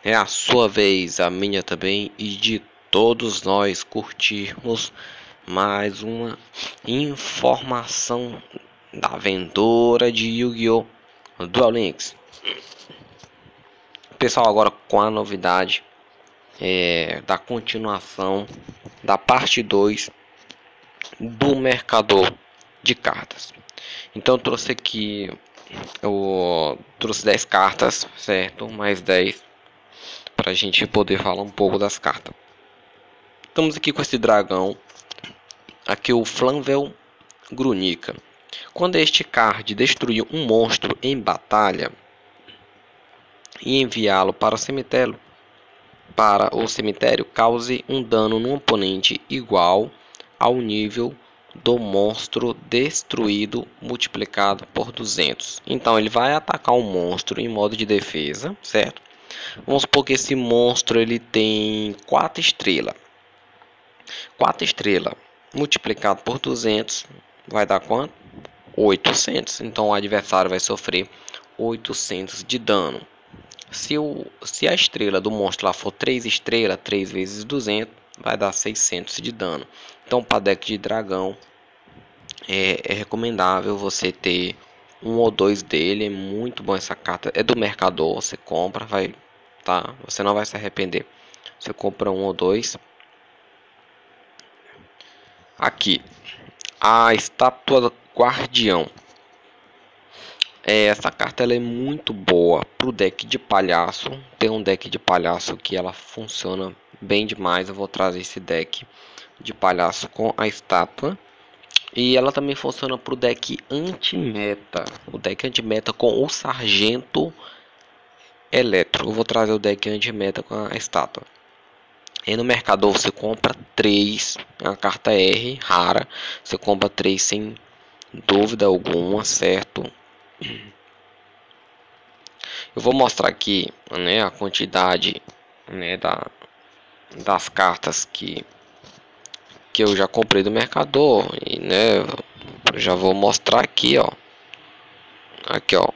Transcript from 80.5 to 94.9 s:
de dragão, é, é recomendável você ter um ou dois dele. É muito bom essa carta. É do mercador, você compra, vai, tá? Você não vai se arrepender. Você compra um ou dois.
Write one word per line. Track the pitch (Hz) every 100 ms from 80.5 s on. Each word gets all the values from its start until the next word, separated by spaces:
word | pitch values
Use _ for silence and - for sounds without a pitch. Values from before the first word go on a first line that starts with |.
| 98
de | - 107
dragão, | - 110 101 92 95 98 - _ _ _ _ - - _ - - -
é, | 95 95 92
é | -
recomendável | 101 104 110 117 110 92 110 101 101
você | 98 - 92
ter | - - 90 90 - - _ _ _
um | 113
ou | 113 113
dois | 101 98 101
dele. | 87 76 85 101 104
É |
muito | 98 98 101 120 120
bom | 101 95
essa | -
carta. | 87 - 90 -
É | -
do | 113 120
mercador, | 104 - 92 85 80
você | - - -
compra, | - 80 90 -
vai, | 107 101 95 - _ _ _ _
tá? | - 90 - 131
Você | - -
não | 101
vai | 104 107
se | 104
arrepender. | 104 - 95 85 - _ - - - _
Você | -
compra | 104 101 98 101
um | 95
ou | 98
dois. | 90 90 104 120 - _ _ _ _ _ _ _ _ _ _ _ _ _ _ _ _ - _ - - -